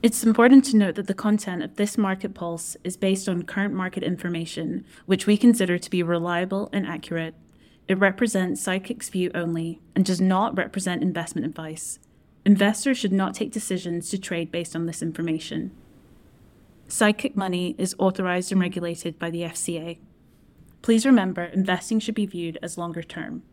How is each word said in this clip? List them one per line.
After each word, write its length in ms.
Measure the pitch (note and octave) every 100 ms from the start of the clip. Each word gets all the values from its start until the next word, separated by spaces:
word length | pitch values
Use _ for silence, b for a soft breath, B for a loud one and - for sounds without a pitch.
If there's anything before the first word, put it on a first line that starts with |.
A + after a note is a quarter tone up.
It's 220 | A#3 -
important 400 | A3+ A3 A#3+ C4+ C4+
to 120 | A3
note 180 | G3 F#3
that 120 | G3
the 60 |
content 480 | F#3+ G#3+ G#3 - F3+
of 140 | - -
this 220 | G#3 -
Market 360 | G3+ F#3+ G3
Pulse 440 | F#3+ E3+ E3+ - - F3+
is 100 | F#3
based 320 | G3 F#3+ G3
on 140 | F3
current 320 | F3 - G3
market 280 | F#3+ F#3 F#3
information, 840 | - F3+ F3 E3+ E3 - D#3+ F#3 B B B
which 200 | F#3 -
we 80 | G#3
consider 420 | A#3+ A#3 F3+ F3
to 120 | -
be 120 | F#3
reliable 680 | E3+ E3+ E3+ F3 F#3 G3 G#3
and 160 | G#3 G3
accurate. 480 | F3 - E3 D#3+ - - b b b -
It 120 | F#3+
represents 640 | G3 F#3+ A#3 G3 F3+ F#3+
Psychic's 480 | - F#3 F#3+ A#3+ -
view 200 | F#3 F3+ -
only 460 | E3+ E3 E3 E3 - -
and 100 | F#3
does 160 | F#3
not 340 | F#3+ F#3 A3 -
represent 480 | - G3+ F#3+ F3
investment 420 | E3 E3+ E3 E3+ D#3+
advice. 540 | D#3 D#3+ D#3+ - - _ _ _ _ -
Investors 520 | G3 G3+ G#3+ C#4 B3+
should 140 | G3+
not 220 | F#3+ F#3+
take 180 | G3 G#3+
decisions 580 | A3 - F#3 F3 E3+ E3+
to 60 | G3
trade 360 | F#3+ E3+ E3
based 200 | E3+ E3
on 120 | E3 E3
this 160 | D#3+
information. 720 | E3 D#3+ E3+ D#3+ - D#3+ F#3 - - - - - - _ - _ - - -
Psychic 480 | - G#3+ G#3+ - G3+
Money 400 | F#3+ F3+ F3+ -
is 160 | F#3+ -
authorized 540 | G3 F#3+ F#3 F3+ F3+
and 80 | F#3+
regulated 580 | F3+ F3+ E3+ E3 E3+ D#3+
by 100 | E3+
the 140 | E3+
F 140 | E3+ E3
C 220 | - E3+
A. 200 | E3 E3+ - _ _ _ _ _ - -
Please 240 | - A3+ C4+
remember, 380 | B3 F#3+ F3+
investing 560 | E3+ F#3+ F#3+ A#3+ - A3
should 160 | A3 G#3+
be 100 | G3+
viewed 320 | F3 E3+ E3
as 160 | E3+ F3
longer 260 | E3+ E3
term. 400 | E3 - D#3 - -